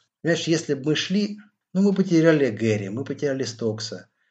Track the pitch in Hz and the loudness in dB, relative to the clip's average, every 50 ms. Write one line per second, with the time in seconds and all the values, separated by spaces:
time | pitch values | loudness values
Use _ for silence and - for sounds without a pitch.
0 | _ _ _ _ _ 151 170 156 - 156 170 160 160 - 147 135 127 151 151 147 | _ _ _ _ _ 0 0 0 0 0 0 0 0 -2 -4 -4 0 -2 0 0
1 | - - 185 208 208 208 - - - _ _ _ _ _ _ 180 196 202 196 185 | -2 -2 0 -2 -2 -2 -6 -10 -16 _ _ _ _ _ _ 2 2 2 4 2
2 | 185 185 170 160 156 165 160 151 139 123 107 110 113 113 107 101 101 95 101 123 | 2 2 4 4 6 6 6 4 2 0 0 0 0 0 0 0 -2 -6 -6 -8
3 | 139 - 143 139 147 143 135 135 131 113 - - 120 110 107 107 - - 101 90 | -6 -8 -6 -6 -4 -4 -2 -4 -6 -8 -6 -4 -4 -4 -4 -4 -8 -10 -12 -14
4 | - _ _ _ _ _ | -16 _ _ _ _ _